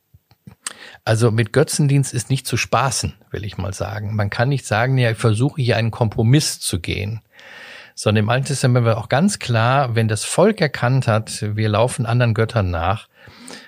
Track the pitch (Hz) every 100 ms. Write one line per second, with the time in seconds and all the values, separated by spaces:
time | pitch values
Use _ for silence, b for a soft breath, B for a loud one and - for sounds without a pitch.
0 | _ _ _ _ - - B B B B
1 | - 110 120 110 113 - 156 - 147 139
2 | 135 131 - 135 - 117 - 110 131 110
3 | - - _ 90 101 - 92 95 92 104
4 | 101 107 101 - 123 143 - 107 123 131
5 | 123 113 117 104 139 - 120 107 113 -
6 | 110 - 113 139 - - - 92 - 90
7 | 98 110 _ B B B B B B B
8 | - 107 107 123 135 139 131 123 117 110
9 | 104 127 196 202 - 113 117 135 131 113
10 | 110 107 - - 190 214 156 - 123 131
11 | 123 110 110 - 107 104 110 104 123 -
12 | 110 120 120 110 110 113 95 85 85 107
13 | - B B B B B